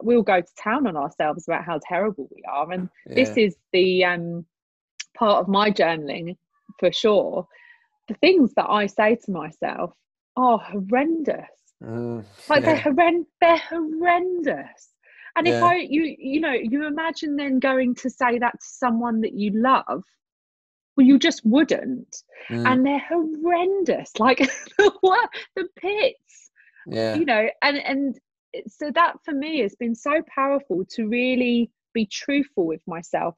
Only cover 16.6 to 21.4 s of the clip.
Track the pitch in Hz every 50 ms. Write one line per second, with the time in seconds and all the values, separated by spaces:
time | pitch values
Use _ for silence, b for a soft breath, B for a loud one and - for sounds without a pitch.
16.6 | 208 220 247 285 302 302 294 320 320 330 320 - 330 302 285 285 285 277 262 254
17.6 | 269 269 262 262 262 247 247 - - 254 - - 269 240 233 233 240 233 - -
18.6 | - - - - 262 247 226 226 233 240 226 220 220 - - 196 208 208 196 220
19.6 | 233 262 262 - - - 123 185 - _ _ _ _ _ _ _ _ _ _ _
20.6 | _ _ _ _ _ _ _ 277 262 254 277 262 - 339 - -